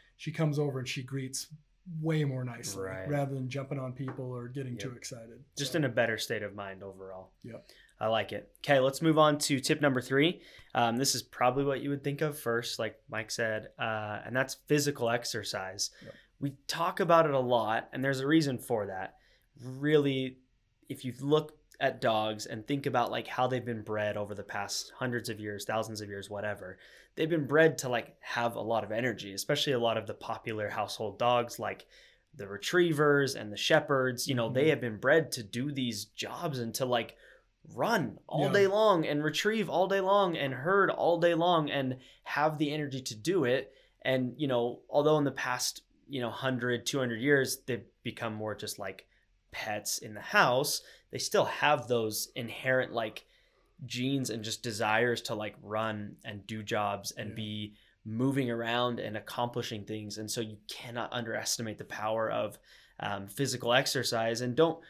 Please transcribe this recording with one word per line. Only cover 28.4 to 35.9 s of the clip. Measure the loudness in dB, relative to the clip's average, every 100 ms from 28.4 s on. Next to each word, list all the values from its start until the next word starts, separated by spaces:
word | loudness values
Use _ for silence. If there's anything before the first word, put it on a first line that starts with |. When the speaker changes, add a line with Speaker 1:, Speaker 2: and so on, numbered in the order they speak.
| 0 0
Speaker 2:
a |
lot | 0 0
of | 0
energy, | 0 0 -2 -6
especially | -6 0 0 2
a | 2
lot | 2 0
of | -2
the |
popular | -8 -8 -8 -6 -4 -4
household | -2 -4 -4 -6 0
dogs, | 2 4 0 -4
like | -8 -8 -14 -20 -20 _ _
the | -14 -10
retrievers | -8 0 4 4 4 4 4 2 -2
and | -8
the | -4
shepherds. | 4 4 6 2 2 0 -2
You |
know, | 0 2
they | 4
Speaker 1:
Mm-hmm. | 4
Speaker 2:
have | 4
been | 0 0
bred | 4 6 4
to | -4
do | -6 -4 -4
these | -2 -2